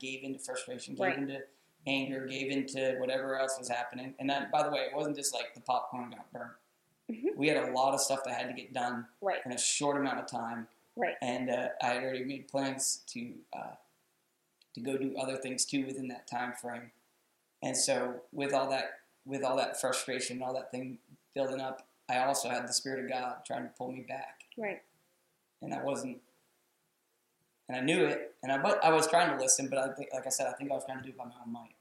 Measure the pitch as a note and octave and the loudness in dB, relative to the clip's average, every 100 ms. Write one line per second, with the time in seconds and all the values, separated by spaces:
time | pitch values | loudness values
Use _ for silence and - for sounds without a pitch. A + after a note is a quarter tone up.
0 | C3 C3 C3+ C3+ - B2+ - B2 - C3+ | -8 -6 -6 -8 -6 -6 -6 -8 -8 0
1 | F#3+ C#3 C#3 C3+ - _ _ _ C3+ C3+ | 0 2 -2 -4 -10 _ _ _ 0 0
2 | C3+ C3 C3 C3 C3+ C#3 C3 C3+ C3 B2 | 0 -2 -4 -4 0 0 0 0 2 2
3 | B2+ C3+ C3+ C3+ C3+ C3 A#2+ A#2+ B2 B2 | 0 0 0 0 0 0 -2 -2 -2 -6
4 | C3 C3+ C3+ C#3 C#3 D3+ D3 C#3+ C3 D3 | -10 -4 0 0 2 2 4 2 0 0
5 | D3+ C#3+ C#3 A#2+ A#2+ - - B2 - B2+ | 0 0 0 0 -4 -6 0 0 0 -6
6 | A#2+ A2+ - A#2+ A#2+ - _ _ _ _ | -8 -10 -12 -10 -10 -12 _ _ _ _
7 | - A3+ D4 G#4+ D3+ C#3+ B2 B2+ B2 C#3 | -8 -2 0 2 4 4 2 2 4 4
8 | - C3+ B2 A#2+ B2 B2+ - B2+ B2 A#2+ | 2 0 -2 -4 -4 -6 -6 -2 -2 -2
9 | A#2 - G3 - B2+ B2 - - D3 C#3+ | -8 -4 -2 -2 -2 0 2 2 2 2
10 | C3+ A#2+ A#2+ A#2+ A#2 A#2 A2+ _ _ - | 2 0 -4 -4 -4 -6 -8 _ _ -2
11 | F#3+ - C3 C3 B2+ B2 B2 - B2+ B2 | -2 0 -2 0 0 0 0 0 0 2
12 | C3 C3 B2+ C3+ - C3+ C3+ C3 - - | 0 -2 -4 -6 -4 0 0 0 0 -2
13 | - A#2+ A#2+ - - - - - _ _ | -4 -8 -8 -10 -12 -10 -10 -12 _ _
14 | _ _ _ _ _ _ _ - A#2+ C3+ | _ _ _ _ _ _ _ -8 -2 0
15 | C3+ C3+ C3 C3 C3 B2 - C#3+ C3 C3+ | 0 -2 -2 -2 -4 -2 0 0 0 -4
16 | B2+ A#2+ - A#2+ B2 A#2+ A#2+ A#2 A#2 _ | -6 -8 -6 -4 -4 -6 -8 -8 -12 _
17 | _ _ _ _ _ - C3 C3 - C3 | _ _ _ _ _ -6 -2 2 4 4
18 | B2 B2 - D3+ C#3 C3+ C3+ C3+ - - | 2 -2 -8 -4 2 4 4 2 0 -6
19 | _ _ C3 C3+ C3 C3 B2 - C3 B2+ | _ _ -6 0 2 4 2 2 2 2
20 | - B2+ B2 B2 B2+ C3 - B2+ C3 A#2+ | 0 -2 -2 -2 -2 -2 -4 -6 -6 -8
21 | _ - _ C#3 C3 C3 C3+ C3+ - _ | _ -20 _ 0 0 0 -2 -6 -12 _
22 | - B2+ C3 C#3 B2 B2 A#2+ A#2+ C3+ C3 | 0 4 6 4 2 0 2 0 0 -2
23 | B2 B2+ B2 B2 - C3 B2 - B2+ B2+ | -2 -2 -2 -4 -4 -4 -4 -8 -8 -8
24 | A#2+ B2+ - - - - G#3+ F#3 - _ | -8 -8 -8 -14 -16 -6 -4 -4 -10 _
25 | _ _ _ _ _ - - C3+ C3+ C#3 | _ _ _ _ _ -14 -8 -4 -2 -2
26 | C3 - _ _ _ _ _ _ _ _ | -4 -8 _ _ _ _ _ _ _ _
27 | _ _ _ _ _ _ - B2+ C3 F3+ | _ _ _ _ _ _ -6 0 4 6
28 | D3 C#3+ - - B2+ C3+ G3+ - D#3+ D#3+ | 6 4 -2 -8 0 2 4 6 8 8
29 | D#3 E3+ F3 C3+ C3 - C3+ C3+ C#3 C#3 | 8 6 6 4 4 4 4 0 0 -2
30 | C#3 C3 C3 - C3 B2+ C#3 C3+ C3 C3 | -6 -4 -2 0 0 -2 -4 -4 -4 -8
31 | C3 B2+ A#2+ B2 A#2 A2+ A2+ _ | -10 -10 -12 -12 -10 -10 -10 _